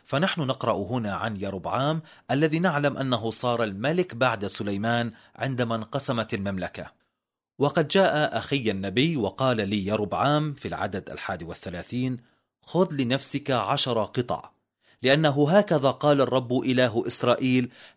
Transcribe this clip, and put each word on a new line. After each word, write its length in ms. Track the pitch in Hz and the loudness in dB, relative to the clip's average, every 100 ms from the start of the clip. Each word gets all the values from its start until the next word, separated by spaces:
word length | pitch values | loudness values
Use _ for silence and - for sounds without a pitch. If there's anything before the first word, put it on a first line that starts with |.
فنحن 360 | - 135 185 170 | -4 -2 0 -2
نقرأ 460 | 131 - 120 95 95 | -2 -2 0 0 -2
هنا 280 | 127 107 | -4 -2
عن 220 | 87 110 98 | -4 -4 -4
يربعام 680 | 98 95 85 110 143 160 - - - | -6 -6 -4 -2 0 -2 -6 -16 -4
الذي 280 | 135 156 160 | 0 2 2
نعلم 380 | 180 147 143 127 | 0 2 0 -2
أنه 340 | 135 117 113 | -2 0 -2
صار 340 | - 123 117 | -2 0 0
الملك 500 | 107 98 131 180 180 | -2 -2 -2 0 -2
بعد 320 | 120 127 107 98 | 0 0 0 -4
سليمان 680 | - 101 101 113 120 117 - - - | -4 -4 -2 0 0 -2 -8 -20 -6
عندما 380 | 131 127 117 | -4 -2 -2
انقسمت 600 | 113 107 139 139 120 107 | -2 -4 -4 -2 -2 -2
المملكة. 580 | 104 98 95 87 - 78 _ _ _ _ _ _ - | -4 -4 -4 -6 -8 -14 _ _ _ _ _ _ -2
وقد 300 | 143 165 151 | 0 2 2
جاء 500 | 196 185 151 151 113 | 4 4 2 0 -2
أخي 320 | - 139 107 | -2 0 0
النبي 460 | 98 98 101 160 151 | -2 -2 0 2 0
وقال 520 | 98 - 135 110 98 | -2 0 0 0 0
لي 180 | 104 95 | -2 0
يربعام 680 | 107 101 87 131 151 151 | -2 0 0 2 2 0
في 140 | 135 98 | -6 -8
العدد 420 | 82 101 95 - | -6 -4 -6 -10
الحادي 340 | 69 - 90 | -10 -8 -8
والثلاثين: 720 | 82 82 95 87 - 123 131 127 _ _ _ _ | -8 -10 -10 -10 -6 -4 -4 -4 _ _ _ _
"خذ 300 | - 170 185 | -4 0 0
لنفسك 580 | 143 120 135 - 135 135 | 0 0 -2 -2 -4 0
عشر 540 | 123 101 139 131 113 | 0 0 0 0 0
قطع، 460 | 101 127 120 80 - _ _ _ _ - | 0 -2 -2 -4 -6 _ _ _ _ -2
لأنه 480 | 127 147 156 139 147 | 4 4 4 4 6
هكذا 400 | 202 208 156 135 | 6 6 2 2
قال 300 | 123 147 139 | 2 4 4
الرب 320 | 127 131 120 | 4 2 2
إله 540 | 123 131 127 123 113 120 | 0 2 2 4 2 0
إسرائيل: 640 | - 123 117 131 127 123 - - | 0 2 2 4 2 0 -8 -16